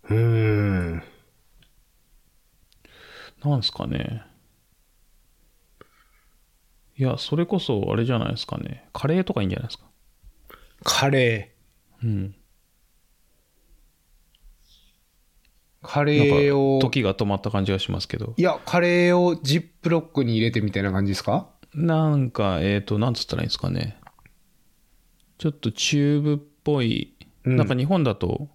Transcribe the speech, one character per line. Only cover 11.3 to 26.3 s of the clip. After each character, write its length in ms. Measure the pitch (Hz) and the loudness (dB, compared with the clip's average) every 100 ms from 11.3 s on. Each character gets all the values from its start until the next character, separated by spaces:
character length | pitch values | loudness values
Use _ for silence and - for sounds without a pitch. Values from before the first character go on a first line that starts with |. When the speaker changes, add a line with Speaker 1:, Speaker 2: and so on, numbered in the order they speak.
| 110 95 _ _ _ _ _ | 0 -6 _ _ _ _ _
Speaker 1:
ー。 40 | 117 | -4
Speaker 2:
う 20 | |
ん。 260 | 101 98 98 _ _ _ _ _ _ _ _ _ _ _ _ _ - _ _ _ _ _ _ - _ _ - _ _ _ _ _ _ _ _ _ _ | -2 -4 -10 _ _ _ _ _ _ _ _ _ _ _ _ _ -20 _ _ _ _ _ _ -20 _ _ -20 _ _ _ _ _ _ _ _ _ _
Speaker 1:
カ 220 | - 143 | -6 0
レ 480 | 147 147 143 143 143 | 2 4 4 4 4
ー 40 | 139 | 4
を。 140 | 139 | 2
Speaker 2:
な 40 | 135 | 2
ん 20 | |
か、 60 | 131 | 2
時 160 | 135 | 2
が 120 | 104 | 0
止 120 | 98 101 | 0 0
ま 80 | |
っ 60 | 98 | -2
た 80 | 107 | -2
感 160 | 101 95 | -2 0
じ 60 | |
が 60 | 95 | -2
し 120 | - | -2
ま 100 | 92 | -6
す 80 | - | -6
け 80 | - | -8
ど。 160 | 110 117 | -6 0
Speaker 1:
い 40 | |
や、 160 | 175 - | 0 0
カ 160 | - 180 | -2 0
レ 320 | 175 175 175 | 2 4 4
ー 60 | 175 | 4
を 180 | 180 170 | 2 0
ジ 220 | 131 160 | 0 -2
ッ 80 | - _ | -2 _
プ 80 | 170 | -2
ロ 80 | 165 | -2
ッ 40 | |
ク 220 | 156 - | 0 -2
に 80 | 123 110 | 0 2
入 100 | 113 | 2
れ 40 | |
て 120 | 113 | 0
み 100 | 104 | -2
た 80 | 98 | -2
い 20 | |
な 80 | 98 | 0
感 140 | 95 | 0
じ 60 | 101 | 0
で 60 | 95 | -2
す 60 | |
か？ 280 | - 135 - _ - | -2 -2 -2 _ -14
Speaker 2:
な 420 | 147 165 160 156 147 | -4 0 2 2 2
ん 140 | 127 | 0
か、 300 | - 104 90 | -2 -2 0
え 160 | 95 101 | 0 0
ー 20 | |
と、 180 | 101 107 | 0 0
な 120 | 120 | 0
ん 40 | |
つ 100 | 117 | -2
っ 20 | - | -4
た 100 | - | -4
ら 60 | |
い 20 | |
い 20 | - | -4
ん 20 | |
で 20 | |
す 60 | - | -4
か 100 | 90 | -4
ね。 300 | 90 92 101 - _ - _ _ _ _ _ _ _ _ _ _ _ | -4 -4 -8 -20 _ -20 _ _ _ _ _ _ _ _ _ _ _
ち 100 | 156 | -6
ょ 20 | |
っ 20 | |
と 180 | 147 117 | -2 -6
チ 260 | - - 147 | -2 -2 2
ュ 200 | 143 147 | 2 2
ー 20 | |
ブ 120 | 151 | 0